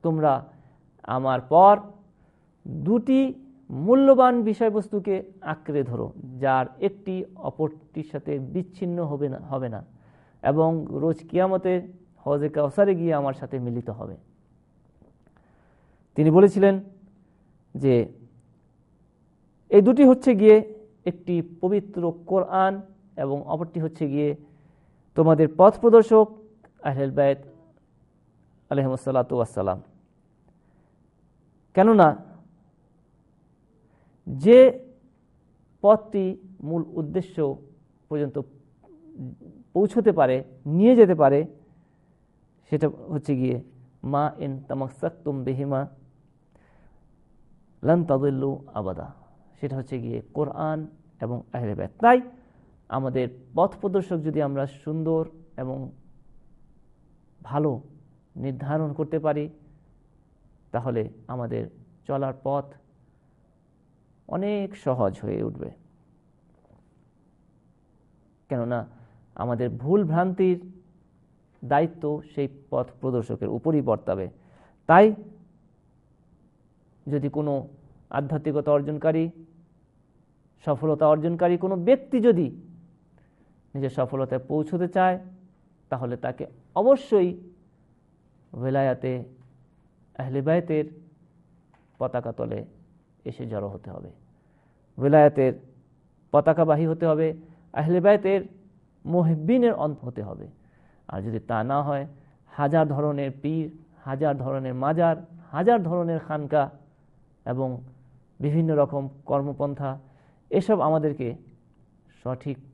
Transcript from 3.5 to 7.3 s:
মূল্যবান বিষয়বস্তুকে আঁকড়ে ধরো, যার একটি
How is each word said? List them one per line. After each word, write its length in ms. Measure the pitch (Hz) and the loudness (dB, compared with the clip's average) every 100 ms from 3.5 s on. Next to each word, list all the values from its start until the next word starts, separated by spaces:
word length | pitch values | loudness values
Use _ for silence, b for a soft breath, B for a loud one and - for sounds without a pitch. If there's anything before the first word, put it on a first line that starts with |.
| - - | -20 -14
মূল্যবান 720 | 131 180 262 277 262 254 240 | -6 2 4 6 6 6 4
বিষয়বস্তুকে 800 | 220 208 226 208 208 208 202 190 - - | -2 0 0 -2 -4 -6 -4 -6 -6 -14
আঁকড়ে 420 | 151 156 - 147 | -10 -10 -4 -4
ধরো, 300 | 123 120 113 - 131 127 | -4 -6 -8 -12 -18 -4
যার 260 | 135 131 127 - | 0 0 -2 -4
একটি 440 | 196 196 196 185 - | -6 -6 -10 -8 -10